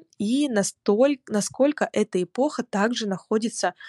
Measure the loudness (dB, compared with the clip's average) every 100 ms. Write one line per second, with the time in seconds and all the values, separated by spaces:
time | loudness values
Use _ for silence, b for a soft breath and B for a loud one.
0 | -10 -6 -2 0 2 0 0 -2 0 4
1 | 4 2 -4 -4 -2 0 0 2 -2 0
2 | 0 -2 -2 -2 -2 -2 -4 0 0 -2
3 | -4 -6 -4 -2 -2 -2 -4 B